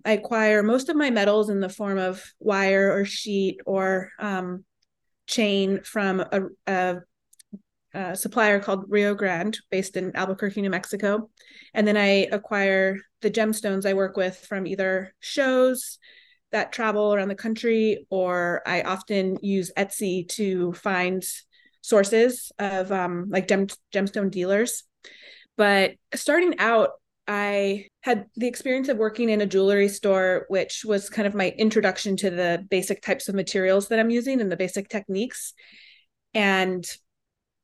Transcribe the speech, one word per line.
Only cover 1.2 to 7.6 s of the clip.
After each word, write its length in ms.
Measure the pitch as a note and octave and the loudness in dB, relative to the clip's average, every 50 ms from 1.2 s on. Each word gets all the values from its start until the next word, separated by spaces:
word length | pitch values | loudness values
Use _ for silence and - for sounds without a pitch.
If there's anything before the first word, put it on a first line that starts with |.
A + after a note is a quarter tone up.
| G3+ G3+ G#3 G#3+ G#3+ G#3+ | 4 4 4 4 2 2
in 100 | G3+ G3 | 0 -2
the 100 | F#3+ F3+ | -2 -4
form 300 | G3 - G#3 G3 G3 F#3+ | -6 -6 -6 -4 -2 -2
of 240 | F#3 F#3 F#3 G3 - - - _ | -2 -2 -4 -6 -12 -20 -20 _
wire 520 | - G#3 G3 G3 G3 F#3+ G3 G3 G3 G3 | -2 0 2 2 2 4 4 4 4 4
or 140 | F3+ G3+ G3+ | 4 2 0
sheet 540 | G3+ - - - G#3+ G3+ G3 F#3+ F#3+ F#3 - - | -2 -4 -8 -6 -4 -2 0 0 0 -2 -4 -4
or, 440 | - G3 F#3+ F#3+ F#3+ F#3+ F#3 F#3+ - - | -2 -2 0 0 0 0 -2 -4 -8 -10
um, 480 | - G#3+ G#3 F#3+ F#3 F#3 F3+ F3+ F#3+ - _ _ _ _ _ _ _ _ _ _ _ _ | -10 -6 -6 -4 -4 -6 -6 -8 -10 -14 _ _ _ _ _ _ _ _ _ _ _ _
chain 540 | - - A#3+ G#3+ G3+ G3 G3 G3 F#3+ G3 - - | -4 -2 0 2 2 2 2 2 0 0 -2 -4
from 360 | - - G#3+ G3+ F#3+ F#3 F#3+ | -6 -4 -2 0 0 0 -2
a, 220 | - - G3+ G3 F#3+ F#3 - _ _ | -2 -2 -2 -2 -2 -4 -10 _ _
a, 300 | G3+ F#3+ F3+ F#3 F3+ F3+ F3+ - _ _ _ _ _ _ - _ _ G3+ G3 | -2 0 0 0 0 -2 -4 -8 _ _ _ _ _ _ -20 _ _ -20 -20